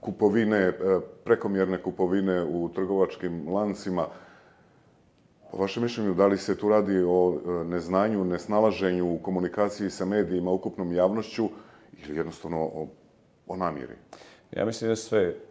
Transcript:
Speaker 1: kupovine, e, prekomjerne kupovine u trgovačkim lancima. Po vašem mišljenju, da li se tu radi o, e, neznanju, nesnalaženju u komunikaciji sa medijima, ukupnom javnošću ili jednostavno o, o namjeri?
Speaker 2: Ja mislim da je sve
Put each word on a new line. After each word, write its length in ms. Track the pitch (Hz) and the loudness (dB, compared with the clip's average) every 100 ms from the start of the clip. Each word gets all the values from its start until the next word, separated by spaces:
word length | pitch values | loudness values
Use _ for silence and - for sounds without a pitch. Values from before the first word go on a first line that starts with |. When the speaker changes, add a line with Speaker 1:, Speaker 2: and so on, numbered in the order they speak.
Speaker 1:
kupovine, 580 | - 98 107 107 110 107 | -8 2 4 4 4 4
e, 160 | 92 - 95 92 - - | 4 2 2 2 0 -14
prekomjerne 580 | - 113 104 98 95 90 | 2 2 2 0 2 0
kupovine 640 | 92 87 92 98 98 92 | -4 -2 0 2 2 0
u 240 | 85 85 85 | 0 -2 -4
trgovačkim 760 | 90 92 98 92 - 87 85 73 | -4 -2 2 2 0 -6 -6 -4
lancima. 580 | 95 104 95 - 90 80 - - - - _ _ _ _ _ _ _ _ _ - | -2 -2 -4 -4 -2 -2 -6 -20 -20 -20 _ _ _ _ _ _ _ _ _ -16
Po 60 | 101 | -4
vašem 260 | 98 - | -4 -2
mišljenju, 320 | 120 120 104 | -4 -2 -2
da 120 | 90 98 | 4 4
li 120 | 98 | 4
se 200 | - 95 | 0 0
tu 100 | 104 | 4
radi 340 | 107 98 95 90 | 4 4 2 4
o, 280 | 90 90 | 4 4
e, 300 | 80 85 87 | 0 -4 -4
neznanju, 600 | 85 87 85 95 107 107 | -2 -4 0 2 2 0
nesnalaženju 920 | 92 87 - 107 110 90 95 90 87 | -2 -2 -2 2 2 2 0 0 0
u 40 | 82 | -2
komunikaciji 720 | - 92 90 95 104 98 98 | -4 -2 -2 0 -2 0 -6
sa 140 | - | -4
medijima, 460 | 92 104 90 90 90 | -2 0 0 0 0
ukupnom 420 | 92 107 - 90 | -2 -2 -6 -4
javnošću 560 | 87 92 110 107 - 110 - - - - - | 2 2 2 -4 -2 -2 -4 -20 -20 -20 -20
ili 120 | 76 76 | -8 -6
jednostavno 420 | 82 82 82 82 | -6 -8 -8 -4
o, 280 | 80 78 76 - _ _ _ _ - | -4 -6 -12 -14 _ _ _ _ -12
o 100 | 92 | -6
namjeri? 380 | 90 73 64 - _ - - - _ - | -4 -6 -12 -16 _ -20 -20 -20 _ -4
Speaker 2:
Ja 80 | |
mislim 240 | 107 110 113 | -4 -2 -2
da 40 | |
je 40 | 110 | -2
sve 380 | - 110 90 - - | 0 2 2 -2 -12